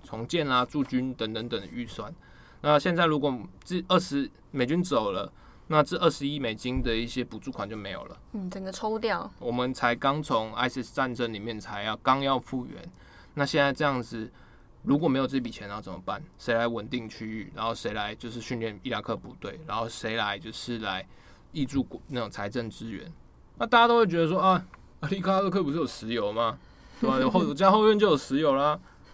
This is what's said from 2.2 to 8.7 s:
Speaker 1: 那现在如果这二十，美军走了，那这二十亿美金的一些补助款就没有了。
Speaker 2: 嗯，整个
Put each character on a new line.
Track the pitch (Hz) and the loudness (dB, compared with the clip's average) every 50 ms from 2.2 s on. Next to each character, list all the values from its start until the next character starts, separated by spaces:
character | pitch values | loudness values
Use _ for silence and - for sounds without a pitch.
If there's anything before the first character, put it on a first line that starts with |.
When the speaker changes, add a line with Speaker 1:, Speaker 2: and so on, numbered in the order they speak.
| - - - - - - - - | -20 -20 -20 -20 -20 -20 -16 -4
Speaker 1:
那 | - 147 151 147 | 2 4 4 4
现 | - 185 170 | 4 4 2
在 | 170 170 | 4 4
如 | 160 151 143 | 4 4 2
果 | 139 143 127 113 95 - - - - | 2 0 0 -2 -6 -12 -16 -18 -8
这 | - 180 180 - | -4 -4 -4 0
二 | - 180 190 | 4 4 4
十， | 185 - 143 139 135 - - - - - | 4 2 0 -2 -2 -4 -6 -14 -18 -8
美 | - 135 123 | -2 0 0
军 | 123 160 180 175 | 2 2 2 2
走 | - 143 113 107 101 | 2 2 2 2 2
了， | 92 98 101 - - - - - - - - | 0 -2 -4 -6 -10 -16 -20 -20 -20 -20 -6
那 | - 156 151 143 | 2 4 4 4
这 | - - | 4 2
二 | - 180 160 | 2 2 2
十 | 139 - 139 | 2 2 -2
亿 | 139 151 147 | -4 -2 -2
美 | 131 113 110 | -2 -2 -2
金 | 110 - 123 127 131 | -2 -4 -2 0 0
的 | 123 120 113 | 2 2 0
一 | 113 117 | 0 -2
些 | 117 - 127 120 | -2 -4 -4 -4
补 | - 110 | -4 -8
助 | 107 - 131 | -10 -10 -10
款 | - - 101 104 | -8 -6 -6 -6
就 | 107 | -8
没 | 107 98 98 | -8 -8 -8
有 | 95 - - | -10 -10 -10
了。 | - - - - - | -14 -16 -18 -16 -12
Speaker 2:
嗯， | - 208 190 180 | -8 -8 -8 -8
整 | 190 190 190 | -8 -8 -10
个 | 190 | -10